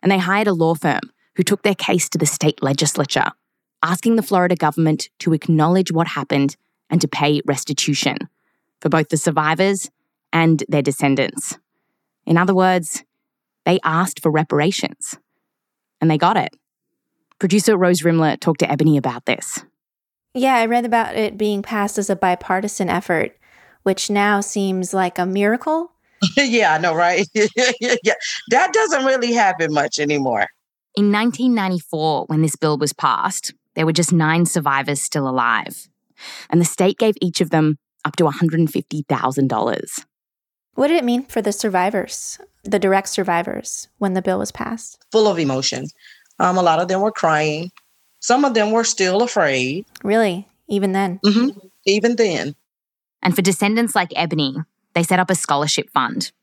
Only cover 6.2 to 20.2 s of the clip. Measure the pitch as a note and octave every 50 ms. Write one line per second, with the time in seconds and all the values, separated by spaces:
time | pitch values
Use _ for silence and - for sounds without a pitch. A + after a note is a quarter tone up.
6.2 | C3+ - - C#3 C#3 C#3 - _ _ _ _ _ _ _ D#3 E3+ - D3 - -
7.2 | C#3+ D3 D3+ D3 - - C#3 C3+ - - D3+ - - - C#3+ C3+ - C#3 B2+ -
8.2 | - - _ _ _ _ _ _ _ _ _ _ - D3+ D3 D#3+ D#3 - - D3
9.2 | - F3 D#3 D3+ D3+ D3+ D#3+ D#3+ F#3+ G3 G3+ F#3 - - _ _ _ _ _ _
10.2 | _ _ - E3 E3 E3 D#3+ D3+ - - - D3+ C3+ C#3 C3+ - - C#3 C3+ C3+
11.2 | C3+ F#2+ - F2+ - - - - _ _ _ _ _ _ _ _ _ _ _ _
12.2 | _ - D#3+ E3+ F3+ F#3 G3 F#3 F#3 F#3 F#3 F3+ E3+ - - - - _ _ _
13.2 | _ _ _ _ _ _ _ _ _ - F3+ F#3+ - E3 D#3 E3 F#3 F#3 - -
14.2 | - E3 D3+ D#3 D#3 - - D3 D3 F3+ G3 - - - - _ - - - -
15.2 | _ _ _ _ _ _ _ _ _ _ _ _ _ _ _ _ - E3 D#3+ D3
16.2 | E3+ F3 A3 F#3+ - - - _ _ _ _ _ _ _ _ _ _ _ _ _
17.2 | _ _ _ _ - F#3 E3+ G#3+ F3+ - A3 F#3 F3+ F3+ F3+ E3+ D3+ E3+ E3 E3
18.2 | D#3+ D3+ B2+ - - - D#3 - - - D3 C#3 D3+ D#3+ D3+ C#3+ B2+ C3+ A#2+ A#2+
19.2 | _ - B2+ - - - - - - _ _ _ _ _ _ _ _ _ _ _